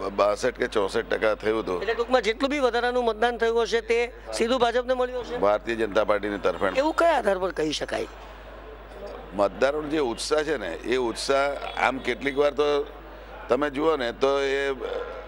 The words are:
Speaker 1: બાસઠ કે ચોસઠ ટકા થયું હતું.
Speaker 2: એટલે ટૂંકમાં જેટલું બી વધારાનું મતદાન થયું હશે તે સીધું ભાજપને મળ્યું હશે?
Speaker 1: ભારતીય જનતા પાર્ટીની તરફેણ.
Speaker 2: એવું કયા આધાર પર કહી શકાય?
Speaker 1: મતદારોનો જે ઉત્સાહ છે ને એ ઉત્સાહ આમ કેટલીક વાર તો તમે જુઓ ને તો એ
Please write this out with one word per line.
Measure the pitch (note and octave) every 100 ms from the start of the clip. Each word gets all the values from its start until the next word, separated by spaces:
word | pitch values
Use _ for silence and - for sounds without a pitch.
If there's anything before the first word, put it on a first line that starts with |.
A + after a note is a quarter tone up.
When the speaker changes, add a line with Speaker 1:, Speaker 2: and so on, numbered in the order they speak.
| G2 G2+
Speaker 1:
બાસઠ | G2+ G#2 B2+
કે | - B2
ચોસઠ | G#2+ F#2+ A#2
ટકા | - G#2 G#2+
થયું | G2+ G#2+ A2
હતું. | F2+ F2
Speaker 2:
એટલે | -
ટૂંકમાં | A#3 A#3 B3+
જેટલું | G3+ A3 C4+
બી | D4
વધારાનું | B3 A#3 B3 B3
મતદાન | A#3 G#3+ A#3+ A3+
થયું | A3+ A#3
હશે | G#3+ A3+
તે | A3+ A#3 A#3+ - -
સીધું | A3 A3+ B3+
ભાજપને | A#3 A#3+ B3
મળ્યું | B3+ B3 B3+
હશે? | A#3 -
Speaker 1:
ભારતીય | G2+ G#2 A2+ A2+
જનતા | G#2+ G#2
પાર્ટીની | G#2 G#2 G#2 G2+
તરફેણ. | F#2+ F2 F#2+ B3+
Speaker 2:
એવું | D4+
કયા | E4 E4+
આધાર | C#4 G#3 F#3+
પર | F#3
કહી | - D#3
શકાય? | C#3 B2+ A2 - - - - - - - - - - - - -
Speaker 1:
મતદારોનો | F#2+ G2+ F2+ C3 D3+ D3
જે | D#3
ઉત્સાહ | B2+ A2+ - D3+
છે | D3+ C3+
ને | F#2
એ | E2 F#2+ B2+
ઉત્સાહ | A#2 G#2+ - C#3 C#3+ C#3 - -
આમ | G#2+ C3
કેટલીક | B2 A#2 C3+ C3+
વાર | D3
તો | C3+ D3 C#3+ D3 - - - - - -
તમે | B2+ D3
જુઓ | C3 D#3+ D3
ને | A#2+
તો | G#2 C3+ C#3
એ | C#3 C#3 C#3 B2+ F#2+ F#2+ - -